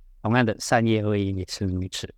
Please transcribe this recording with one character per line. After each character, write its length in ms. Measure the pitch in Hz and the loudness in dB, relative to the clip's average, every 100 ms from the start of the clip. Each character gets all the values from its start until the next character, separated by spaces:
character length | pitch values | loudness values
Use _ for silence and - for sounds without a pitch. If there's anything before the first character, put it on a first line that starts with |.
| - - | -20 -6
同 120 | 107 | 0
样 100 | 120 | 2
的， 140 | 113 - | 2 0
善 260 | - 120 113 | 2 2 4
业 160 | 107 | 2
恶 120 | 104 104 | 2 0
业 160 | 98 | 0
也 140 | 98 90 | -4 -6
是 200 | - 98 | -4 -2
如 200 | 92 92 | -2 -4
此。 240 | - - | -8 -12